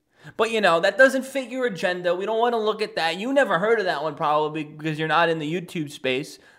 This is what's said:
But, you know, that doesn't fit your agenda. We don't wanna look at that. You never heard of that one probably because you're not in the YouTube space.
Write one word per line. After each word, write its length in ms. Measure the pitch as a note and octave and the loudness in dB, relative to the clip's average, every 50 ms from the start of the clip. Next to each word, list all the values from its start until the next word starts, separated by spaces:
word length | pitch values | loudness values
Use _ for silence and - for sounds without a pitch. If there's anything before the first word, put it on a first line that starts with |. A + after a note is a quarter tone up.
| _ _ _ _ - - - | _ _ _ _ -20 -12 -4
But, 140 | - A3+ A#3 | -4 -2 0
you 100 | A3+ A3 | 0 2
know, 180 | G#3 F3+ E3 E3+ | 2 4 4 4
that 160 | F3+ G3 G3+ | 2 2 6
doesn't 280 | - C4+ C4+ A#3 C4+ B3+ | 6 6 6 6 2 -4
fit 240 | - - C#4 C4 A#3 | -4 -6 -6 -6 -6
your 160 | B3 C4 B3 | -4 -4 -4
agenda. 480 | B3 G3 D#3+ G3+ F3+ F3+ F3+ F3 F3 F3 | -4 -4 -2 -2 -2 -2 -2 0 -2 0
We 120 | F3+ G3 | 0 -2
don't 140 | G#3 A3+ A3+ | -2 0 2
wanna 200 | A#3 A#3+ A#3+ A3+ | 2 2 2 0
look 220 | G#3+ G#3+ G#3 G#3 | 0 0 -2 -2
at 140 | G#3+ - - | -4 -6 -4
that. 200 | F#3 D#3+ E3 E3 | -2 -2 -2 -2
You 160 | F#3 G#3 B3+ C#4 | -2 -2 0 2
never 260 | C#4 C4 G3+ F#3 E3 | 2 4 4 2 2
heard 200 | G3 A3 A#3 A3 | 2 2 2 2
of 60 | G3 | 2
that 180 | F3+ D#3+ C#3+ D3 | 0 -2 -2 -2
one 120 | D#3+ D3 | -4 -4
probably 500 | C#3 E3 D3 D3+ D3+ D3+ D3+ D3+ D#3 D3+ | -2 0 2 2 2 2 0 -2 -6 -8
because 340 | D3 D3+ D3+ D3+ D#3+ D#3 D3 | -8 -10 -8 -6 -6 -4 -2
you're 80 | D#3+ | -2
not 220 | D#3 D3+ D#3+ E3+ E3 | 2 2 4 4 4
in 100 | E3 D#3+ | 2 0
the 120 | D3+ D3 | -2 -4
YouTube 380 | E3 F#3 E3+ - - D#3+ D3+ C#3 | -4 -4 -6 -6 -6 -6 -6 -6
space. 500 | C#3 - - C3 B2+ C3 D3 C#3+ - - - - _ | -8 -4 -2 -2 -2 -2 -4 -8 -14 -20 -20 -20 _